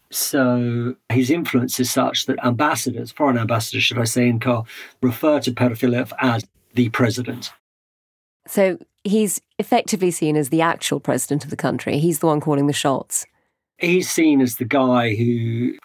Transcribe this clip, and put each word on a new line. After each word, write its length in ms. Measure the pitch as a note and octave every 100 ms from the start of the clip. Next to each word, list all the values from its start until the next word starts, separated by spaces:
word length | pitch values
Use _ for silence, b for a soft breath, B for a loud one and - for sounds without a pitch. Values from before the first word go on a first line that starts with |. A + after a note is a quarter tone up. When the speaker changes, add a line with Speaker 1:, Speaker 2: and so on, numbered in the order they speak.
| _
Speaker 1:
So 800 | - - D3 B2+ B2 A#2+ A#2+ A#2+ - -
his 200 | B2 B2+
influence 520 | E3+ - B2+ B2+ -
is 100 | B2
such 360 | C3+ - - -
that 180 | C3
ambassadors, 680 | B2 A#2 D3 G#3+ C3 A2 A#2+
foreign 260 | - D3 A#2+
ambassadors, 460 | A2+ A2+ - A2
should 160 | - A#2
I 60 |
say, 240 | A2+ B2+ A#2+
in 100 | A2+
Car, 260 | B2+ A#2 A#2 B B _
refer 380 | B2+ A#2+ D#3 C#3+
to 100 | B2+
Perfilev 640 | B2 B2 A2+ B2 A#2+ C3 -
as 260 | C3 A2+ - _ _
the 140 | B2 A#2
president. 600 | - A#2 A#2 B2 A#2+ - - _ _ _ _ _ _ _ _ -
Speaker 2:
So 320 | - F#3+ F3 - _
he's 380 | G3+ G#3+ G#3 - - -
effectively 540 | - A#3+ - G3+ F#3
seen 240 | E3 D3+ D3+
as 140 | C3
the 120 | D#3+
actual 380 | E3 - - C#3+
president 420 | - C3 - D3
of 80 | D3
the 60 | -
country. 420 | C3+ B2 - C#3+
He's 220 | E3+ D#3
the 60 | E3
one 140 | D3+
calling 280 | D#3 C#3+ C#3+
the 40 |
shots. 540 | C#3+ C#3+ C3 - - - _ _ _ _ -
Speaker 1:
He's 300 | F3 F3+ -
seen 320 | - D#3+ C#3
as 160 | B2+ -
the 80 |
guy 520 | A2+ C#3 B2+ B2 A#2 G#2
who 580 | A#2+ A#2+ A2+ A2+ B2 -